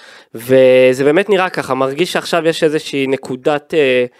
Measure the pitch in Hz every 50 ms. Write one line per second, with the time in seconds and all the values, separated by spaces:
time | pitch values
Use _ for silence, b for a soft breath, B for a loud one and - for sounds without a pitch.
0 | B B B B B B B 113 117 123 131 131 131 127 127 127 127 127 127 131
1 | 139 147 151 185 202 202 202 180 185 180 - 156 127 135 127 131 135 135 139 147
2 | 180 180 - 160 - - 180 170 156 165 160 - 170 156 151 156 - - - 139
3 | 135 131 135 131 - - 131 127 127 160 147 147 - _ 175 160 143 131 127 127
4 | 123 120 b b